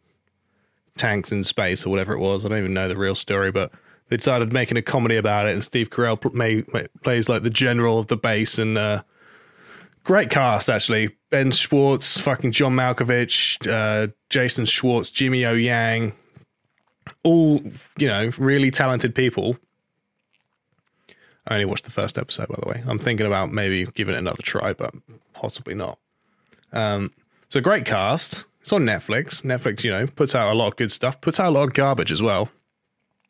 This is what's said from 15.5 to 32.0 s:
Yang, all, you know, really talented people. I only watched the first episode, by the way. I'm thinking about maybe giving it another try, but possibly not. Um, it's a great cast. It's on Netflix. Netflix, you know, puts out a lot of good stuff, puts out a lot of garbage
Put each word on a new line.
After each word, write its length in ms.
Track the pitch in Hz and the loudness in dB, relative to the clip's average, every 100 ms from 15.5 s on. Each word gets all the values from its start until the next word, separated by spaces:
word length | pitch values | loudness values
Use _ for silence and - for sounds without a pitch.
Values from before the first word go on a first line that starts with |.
Yang, 600 | 117 120 117 113 113 113 - _ - - _ _ _ _ _ - - | 2 2 2 0 0 -2 -6 _ -20 -20 _ _ _ _ _ -20 -2
all, 380 | 165 170 160 147 - - - - | 4 6 6 4 0 -12 -16 -2
you 100 | 143 | 0
know, 240 | 101 113 120 | 2 0 0
really 320 | 135 139 135 | 2 4 4
talented 420 | - 135 123 127 | 2 2 2 0
people. 440 | 117 127 98 101 123 _ _ _ _ _ _ _ _ _ _ _ _ _ _ _ - _ _ - | 0 0 0 -2 -4 _ _ _ _ _ _ _ _ _ _ _ _ _ _ _ -20 _ _ -4
I 60 | |
only 120 | 107 98 | -2 -2
watched 200 | - - | -4 -6
the 60 | |
first 260 | - 101 - | -4 -4 -4
episode, 300 | - - - | -6 -6 -6
by 100 | - | -8
the 80 | - | -6
way. 160 | 117 123 | -6 -4
I'm 100 | 160 | -4
thinking 300 | - 110 107 | -2 0 0
about 240 | 98 95 | 0 -2
maybe 340 | 104 98 95 92 | -2 -2 -2 -4
giving 220 | - 101 90 | -4 -4 -2
it 20 | |
another 240 | 87 85 | -4 -6
try, 320 | - - 101 | -6 -4 -4
but 220 | - 58 - - 113 _ | -4 -8 -10 -20 -20 _
possibly 420 | - 110 - - 101 | -10 -10 -10 -10 -8
not. 240 | - - _ _ _ _ _ _ _ | -8 -12 _ _ _ _ _ _ _
Um, 380 | 113 107 101 101 - _ _ _ | -4 -2 -2 -4 -8 _ _ _
it's 60 | 139 | 0
a 60 | |
great 220 | 127 202 | 2 2
cast. 600 | - 104 98 156 - - - _ | 2 0 0 0 -4 -10 -14 _
It's 100 | - | -2
on 140 | 208 120 | 2 2
Netflix. 560 | 98 - 113 - - | 0 -2 -4 -4 -6
Netflix, 420 | 135 127 127 101 | -4 -2 -2 -4
you 60 | 117 | -2
know, 160 | 95 113 | -2 -4
puts 300 | - 139 127 | 0 0 2
out 180 | 104 | 2
a 20 | 110 | 2
lot 120 | 107 | 0
of 80 | - | 0
good 160 | 113 | -4
stuff, 280 | - 127 - | -2 -4 -2
puts 200 | - 156 | -2 0
out 80 | 185 | 2
a 20 | |
lot 140 | 143 | 4
of 100 | 147 | 2
garbage 380 | 139 139 135 | 2 2 2